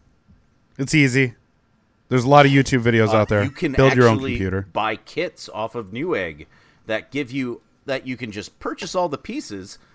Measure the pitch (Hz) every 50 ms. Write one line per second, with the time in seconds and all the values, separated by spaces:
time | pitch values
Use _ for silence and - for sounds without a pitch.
0 | _ _ _ _ _ _ - _ _ _ _ _ _ _ _ - 135 - - 156
1 | 143 131 120 135 135 120 110 _ _ _ _ _ _ _ _ _ _ _ _ _
2 | _ - 127 127 117 131 143 147 143 139 139 139 131 - 135 127 113 120 117 113
3 | 110 107 110 110 104 - 110 104 101 98 - - - 151 131 135 135 135 131 123
4 | 123 117 110 101 - 135 123 113 98 95 92 95 98 98 - 107 107 110 110 -
5 | _ - - 151 170 170 - - - - - 107 110 113 - 120 110 92 95 120
6 | 151 185 156 107 92 85 78 73 76 _ _ _ _ _ _ _ _ - 110 107
7 | - _ - 143 147 113 123 139 131 123 117 - _ _ _ _ - - 135 135
8 | - 131 127 - 127 113 98 107 95 - _ _ - - 302 - - 170 - 185
9 | 180 170 143 131 - - 220 302 - - 107 98 92 104 - - _ _ _